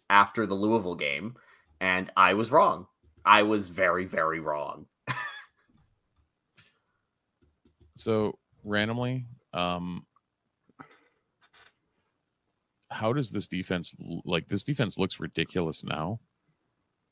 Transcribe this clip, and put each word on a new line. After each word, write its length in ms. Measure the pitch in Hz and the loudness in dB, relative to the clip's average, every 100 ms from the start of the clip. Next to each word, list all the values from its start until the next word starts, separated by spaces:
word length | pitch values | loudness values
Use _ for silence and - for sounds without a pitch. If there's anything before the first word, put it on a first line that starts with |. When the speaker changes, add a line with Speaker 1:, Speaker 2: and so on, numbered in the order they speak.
| - | 6
Speaker 1:
after 360 | 101 98 - 104 | 6 6 2 -2
the 100 | 98 | 0
Louisville 400 | 107 113 90 85 | 2 2 0 -4
game, 400 | 73 71 104 127 _ _ _ _ | -4 -4 -8 -14 _ _ _ _
and 300 | 95 92 95 - | 0 0 0 4
I 180 | 92 | 4
was 180 | 98 113 | 4 4
wrong. 360 | 151 190 82 - _ _ _ - | 4 4 2 -8 _ _ _ 6
I 180 | 107 | 6
was 260 | 104 107 90 | 6 2 -2
very, 360 | 85 92 87 92 | 0 2 2 0
very 340 | 92 80 80 | -2 -2 -2
wrong. 460 | 76 73 71 76 76 _ - | -4 -4 -6 -12 -20 _ -10
<laughs> 80 | - - - - _ _ _ _ _ _ _ _ _ _ _ _ _ _ _ _ _ _ _ _ _ _ _ _ - | -8 -10 -12 -18 _ _ _ _ _ _ _ _ _ _ _ _ _ _ _ _ _ _ _ _ _ _ _ _ -8
Speaker 2:
So, 440 | - 110 104 - _ _ | -2 0 0 -4 _ _
randomly, 600 | 104 104 107 120 123 127 120 123 _ | -4 -2 -2 -2 -4 -6 -8 -16 _
um, 520 | 85 90 87 90 87 - _ _ _ _ _ _ - - _ _ _ _ _ _ _ _ _ _ _ _ _ _ _ _ _ _ _ _ | -4 -4 -4 -6 -10 -14 _ _ _ _ _ _ -20 -20 _ _ _ _ _ _ _ _ _ _ _ _ _ _ _ _ _ _ _ _
how 240 | - 110 | -4 -2
does 180 | 139 117 | -2 -2
this 160 | 104 - | -6 -6
defense 480 | 90 92 90 82 - | -6 -4 -4 -4 -10
l-, 220 | 87 85 | -12 -10
like, 240 | - 85 - | -4 -4 -2
this 160 | 98 | -6
defense 340 | - 147 104 - | -4 -2 -2 -2
looks 220 | 95 - | -4 -4
ridiculous 640 | 82 - 82 92 80 73 | -6 -4 -4 -2 -4 -6
now. 380 | - 73 80 113 - _ _ _ _ _ _ _ _ | -8 -6 -6 -8 -12 _ _ _ _ _ _ _ _